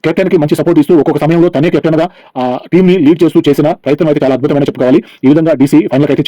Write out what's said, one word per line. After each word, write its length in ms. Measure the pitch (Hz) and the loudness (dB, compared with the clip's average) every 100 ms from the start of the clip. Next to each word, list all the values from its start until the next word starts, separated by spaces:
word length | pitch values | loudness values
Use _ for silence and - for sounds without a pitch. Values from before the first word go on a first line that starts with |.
కెప్టెన్కి 340 | 160 165 185 175 | -2 -2 0 0
మంచి 180 | 147 170 | 0 -2
సపోర్ట్ 240 | 156 165 | 0 0
ఇస్తూ 160 | 143 170 | 2 2
ఒక్కొక్క 240 | 139 147 | 2 -2
సమయంలో 300 | 151 170 170 | 0 0 0
తనే 200 | 139 170 | 0 -2
కెప్టెన్గా, 400 | 165 160 156 175 - - 135 | 0 -2 -2 -4 -8 -14 -6
ఆ, 220 | 127 123 - | -4 -6 -2
టీంని 260 | 170 185 185 | 0 2 2
లీడ్ 260 | 143 170 | 2 2
చేస్తూ 180 | 165 170 151 | 0 0 -2
చేసిన 220 | 139 147 | 0 -2
ప్రయత్నం 360 | 175 - 139 160 | -2 -4 -2 0
అయితే 180 | 147 135 | 0 0
చాలా 80 | |
అద్భుతమని 280 | 131 147 147 | -2 -2 -2
చెప్పుకోవాలి. 420 | 139 - 127 131 - - 127 | -2 -2 0 0 -2 -4 0
ఈ 20 | |
విధంగా 260 | 156 160 | 2 2
డీసీ 240 | 143 139 147 | 0 2 2
ఫైనల్కి 340 | 175 131 147 | 0 -2 0
అయితే 120 | 135 | 0